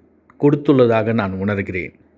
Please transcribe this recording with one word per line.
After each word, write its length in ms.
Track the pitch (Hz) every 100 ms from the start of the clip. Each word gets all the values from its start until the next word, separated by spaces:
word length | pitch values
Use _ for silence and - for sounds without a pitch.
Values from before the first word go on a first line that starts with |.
| _ _ _ _
கொடுத்துள்ளதாக 720 | 147 143 143 135 120 113 107
நான் 200 | 113 101
உணர்கிறேன். 600 | 95 98 101 98 92 76 _ _